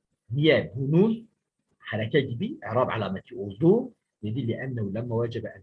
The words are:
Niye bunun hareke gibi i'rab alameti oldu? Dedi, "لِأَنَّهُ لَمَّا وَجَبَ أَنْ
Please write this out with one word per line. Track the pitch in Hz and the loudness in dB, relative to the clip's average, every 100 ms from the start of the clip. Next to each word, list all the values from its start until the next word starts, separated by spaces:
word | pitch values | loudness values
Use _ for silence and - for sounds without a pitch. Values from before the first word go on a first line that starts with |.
| _ _ - | _ _ -6
Niye | 135 156 120 80 | 2 4 4 2
bunun | 139 135 160 226 226 - _ _ _ _ _ | -4 2 4 4 2 -8 _ _ _ _ _
hareke | - 107 107 151 | -8 -6 0 0
gibi | 117 120 220 | 0 -2 -6
i'rab | - 107 117 127 | -6 -4 0 0
alameti | 110 98 95 - 90 | 0 -4 -6 -10 -10
oldu? | 101 101 165 226 262 - _ _ | -8 2 4 4 2 -10 _ _
Dedi, | 107 127 | -6 -4
"لِأَنَّهُ | 117 - 131 120 98 104 | -4 -4 -6 -6 -4 -6
لَمَّا | 123 113 | -4 -4
وَجَبَ | 117 113 101 | -4 -6 -10
أَنْ | 98 | -12